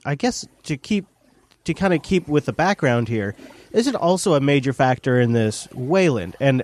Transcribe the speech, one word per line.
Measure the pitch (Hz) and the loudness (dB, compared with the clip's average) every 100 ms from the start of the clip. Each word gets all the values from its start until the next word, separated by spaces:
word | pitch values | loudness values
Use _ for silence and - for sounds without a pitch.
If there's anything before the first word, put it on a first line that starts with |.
I | - | -8
guess | 143 247 - - _ | -4 -4 -6 -12 _
to | - 143 | -10 -8
keep, | - 208 - _ _ _ _ _ | -4 -4 -6 _ _ _ _ _
to | - | -8
kinda | 160 190 160 | -2 0 0
keep | - 185 147 | 0 -2 0
with | 147 139 | -2 0
the | |
background | 120 175 202 139 120 113 | -2 -2 0 0 0 0
here, | 113 101 - - - - | -2 -4 -8 -16 -20 -6
is | - 254 | -2 -2
it | 247 | 0
also | 170 185 202 | 0 0 2
a | 147 | 2
major | 139 143 135 | 2 2 0
factor | 127 131 123 131 123 | 0 0 0 0 2
in | 120 | 2
this | 117 110 - - | 2 0 -4 -10
Wayland | 131 127 190 175 117 87 - | -8 -2 2 2 0 -4 -2
and | 139 131 | 0 0